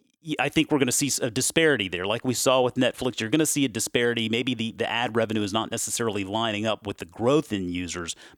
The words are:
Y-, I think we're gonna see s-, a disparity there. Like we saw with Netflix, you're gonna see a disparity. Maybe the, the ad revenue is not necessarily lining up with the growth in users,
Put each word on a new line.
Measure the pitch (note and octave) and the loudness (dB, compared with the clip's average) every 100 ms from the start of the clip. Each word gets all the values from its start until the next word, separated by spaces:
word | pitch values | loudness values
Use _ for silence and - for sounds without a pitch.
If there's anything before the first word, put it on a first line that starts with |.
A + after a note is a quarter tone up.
| _ _ D#3+ | _ _ -6
Y-, | D3+ | -2
I | C#3 | 0
think | D#3+ D3+ | 2 2
we're | D3+ | 2
gonna | B2+ | 2
see | - C#3 | 2 0
s-, | - | -2
a | C3 | -2
disparity | A2+ - D#3+ D#3+ C3 F#2+ | -2 0 4 4 4 0
there. | F2 F#2+ | -2 -2
Like | A#2 | -2
we | B2+ | -2
saw | A#2 C3 C3 | 0 4 4
with | B2+ B2+ | 4 2
Netflix, | B2+ - B2+ - | 0 0 -4 -2
you're | A2 | 0
gonna | D3+ D#3 | 2 2
see | D3+ C3+ | 2 0
a | |
disparity. | G#2+ - B2+ A#2+ A#2 A2 | -2 0 2 2 2 0
Maybe | A#2 B2 | 0 0
the, | A#2 A2+ | -2 -4
the | - A2+ | -4 -4
ad | A2+ A#2+ A2+ | -2 0 0
revenue | A2 A2 | 0 0
is | G#2 | 0
not | A2 G#2 | -2 -2
necessarily | A2+ - - A2+ G#2 | -4 -4 -2 -2 -2
lining | F#2+ G#2+ A2+ G#2 A2 | -2 -2 -2 0 -2
up | G#2 G2+ | -2 -6
with | - | -8
the | F2 | -10
growth | - A#2 D3+ D3+ | -2 2 2 0
in | G2+ F2+ | -4 -4
users, | F2 F2 F2 E2 - - | -4 -6 -6 -8 -12 -16